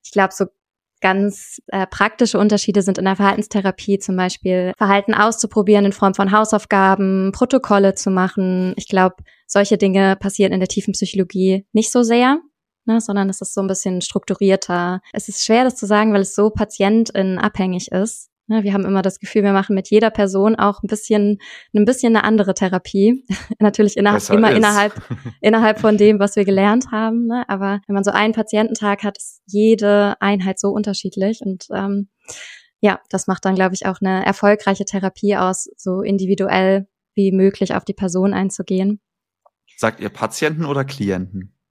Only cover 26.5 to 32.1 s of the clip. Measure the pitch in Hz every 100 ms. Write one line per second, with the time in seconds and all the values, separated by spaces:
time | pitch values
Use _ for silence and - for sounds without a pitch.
26.5 | 190 202 233 254 214 220 233 233 240 247
27.5 | 196 196 202 196 196 196 208 214 226 220
28.5 | 208 220 226 208 202 208 - - _ _
29.5 | 202 220 220 208 208 202 - 196 202 190
30.5 | 190 202 208 208 196 185 196 190 220 196
31.5 | 185 - 196 196 202 196